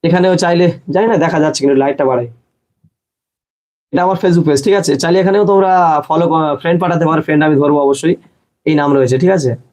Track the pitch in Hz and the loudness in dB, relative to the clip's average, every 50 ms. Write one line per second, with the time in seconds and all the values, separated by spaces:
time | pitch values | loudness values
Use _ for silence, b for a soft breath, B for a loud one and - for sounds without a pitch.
0 | - 165 175 180 180 185 185 175 185 170 175 170 180 170 170 - _ - 147 185 | 0 0 0 2 2 2 2 0 0 0 2 2 2 0 -2 -4 _ -4 -2 -2
1 | 214 226 226 165 165 160 165 156 156 156 139 - 131 139 139 135 135 139 143 - | 0 0 0 0 0 -2 0 -2 -2 -2 -2 -2 0 0 2 2 0 -2 -2 -2
2 | 143 135 127 123 120 117 - _ _ _ _ _ _ _ _ _ _ _ _ _ | -2 -2 -2 -2 -4 -8 -14 _ _ _ _ _ _ _ _ _ _ _ _ _
3 | _ _ _ _ _ _ _ _ _ _ _ _ _ _ _ _ _ _ - 185 | _ _ _ _ _ _ _ _ _ _ _ _ _ _ _ _ _ _ -2 -2
4 | 180 185 190 180 - 185 170 175 151 156 147 139 139 214 202 202 185 - 147 135 | 0 0 -2 0 0 2 2 2 2 2 0 0 0 0 0 0 0 -2 -4 -2
5 | 175 165 175 190 185 196 196 208 208 202 196 196 190 185 185 180 175 160 156 147 | 0 0 0 2 2 2 2 2 2 2 2 2 2 2 2 2 2 2 0 -2
6 | 147 - 156 160 170 165 165 160 156 151 143 143 - 170 170 170 185 175 170 165 | -2 -2 -2 0 0 0 0 0 0 -2 -4 -4 -2 -2 -2 0 0 -2 -2 0
7 | 165 156 160 156 156 - 156 151 156 156 151 135 147 147 147 147 143 139 139 139 | 0 0 0 -2 -2 -2 0 0 2 2 2 2 2 0 0 0 0 0 -2 0
8 | - 165 180 b b b b b b _ _ _ _ 156 156 147 143 143 139 139 | -2 -4 -4 b b b b b b _ _ _ _ -2 -2 0 0 0 0 0
9 | 131 120 131 131 170 180 190 180 139 127 117 - - _ | 0 0 0 0 0 0 0 0 -2 -4 -4 -6 -12 _